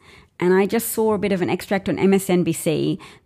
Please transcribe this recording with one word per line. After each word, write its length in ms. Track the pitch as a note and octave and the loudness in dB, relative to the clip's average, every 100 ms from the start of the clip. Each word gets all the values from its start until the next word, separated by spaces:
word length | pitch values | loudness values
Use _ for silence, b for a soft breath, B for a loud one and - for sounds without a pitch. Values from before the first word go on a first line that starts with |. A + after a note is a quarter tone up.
| b b b - | b b b -2
And 140 | F3+ | 2
I 120 | F#3+ G3+ | 4 2
just 240 | A3+ - | 0 -2
saw 240 | - A3 | -2 0
a 60 | G#3 | 0
bit 120 | G3+ | 0
of 100 | F#3+ | -2
an 80 | C3+ | -2
extract 380 | F3+ - G3 G3 | -4 -2 -4 -2
on 120 | D3+ | 0
M 140 | F#3+ | 4
S 160 | G3 - | 2 2
N 140 | F3+ | 0
B 80 | E3 | 0
C 480 | D#3+ - D3 D3 F3+ B B | -2 -2 -2 -2 -4 B B